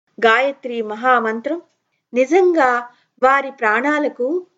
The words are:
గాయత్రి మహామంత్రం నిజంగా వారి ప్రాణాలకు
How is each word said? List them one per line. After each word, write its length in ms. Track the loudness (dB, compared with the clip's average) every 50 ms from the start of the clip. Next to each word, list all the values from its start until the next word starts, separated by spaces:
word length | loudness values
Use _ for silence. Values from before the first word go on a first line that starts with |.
| _ _ _ 0 2
గాయత్రి 560 | 2 4 2 2 -2 -4 -6 -10 -8 -6 -6
మహామంత్రం 800 | -6 -8 -8 -4 0 0 2 2 0 -2 -4 -6 -6 -6 -6 -6 -8 _ _ _ _ _ _ _ _ _ -2
నిజంగా 760 | -2 0 2 2 4 4 4 2 2 2 2 0 -2 -4 -10 _ _ _ _ _ _ 2
వారి 280 | 2 2 2 0 -4
ప్రాణాలకు 920 | -6 -4 -2 0 0 0 0 0 0 0 -2 -4 -4 -4 -4 -4 -4 -6 -8 -10 _